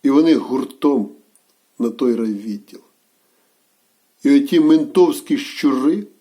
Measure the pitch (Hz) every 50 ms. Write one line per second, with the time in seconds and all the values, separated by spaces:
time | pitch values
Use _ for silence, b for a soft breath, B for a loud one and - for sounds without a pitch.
0 | - 143 135 147 160 165 156 120 - - 127 131 - - - _ - 143 143 123
1 | 101 - - - _ _ _ _ _ _ _ _ _ _ _ _ 117 117 113 -
2 | 135 123 117 113 113 110 107 101 104 110 104 101 - _ - - _ _ _ _
3 | _ _ _ _ _ _ _ _ _ _ _ _ _ _ _ _ _ _ _ _
4 | _ _ _ _ _ 139 143 139 139 - 175 170 151 151 156 160 151 - - 185
5 | 180 160 143 - - - 151 - - - - - - 143 131 127 131 147 175 208
6 | 208 - _ _